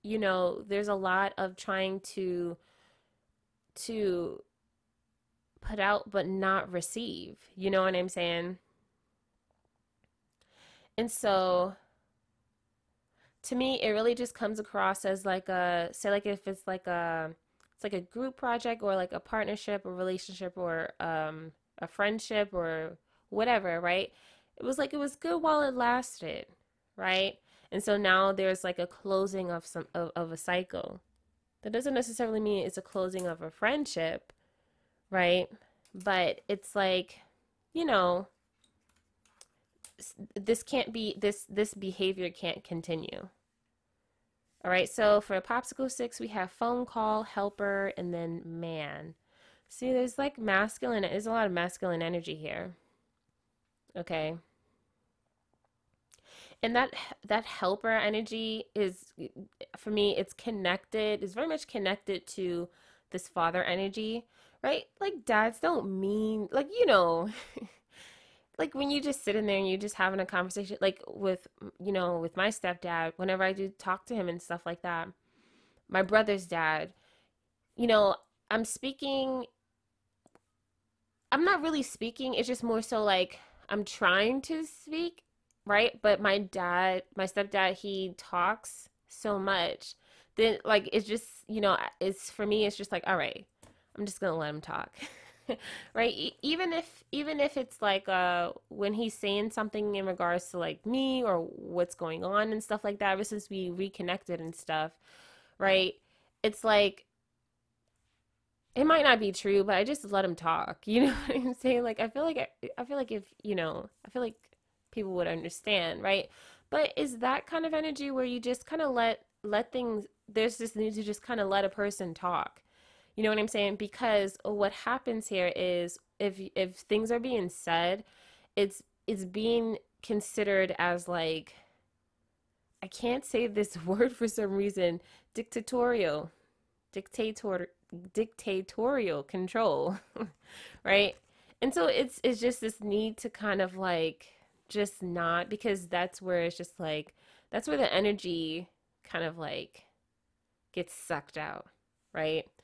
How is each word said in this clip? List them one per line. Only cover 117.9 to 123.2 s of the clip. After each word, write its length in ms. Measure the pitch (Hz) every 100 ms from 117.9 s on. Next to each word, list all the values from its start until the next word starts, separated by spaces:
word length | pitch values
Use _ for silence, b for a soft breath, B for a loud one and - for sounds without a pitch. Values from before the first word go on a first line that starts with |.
| 285 277
where 140 | 262
you 160 | 254 247
just 260 | 247 254 -
kinda 220 | 320 294
let, 360 | 240 226 - _ _
let 300 | 208 208 240
things, 340 | 254 240 214 208 _ -
there's 300 | 214 226 220
this 180 | 226 214
need 180 | 220
to 80 | 214
just 240 | 208 208 -
kinda 180 | 233 196
let 180 | 196
a 40 | 196
person 460 | 202 202 202 180
talk. 480 | 165 180 165 - - b b b b b
You 80 | -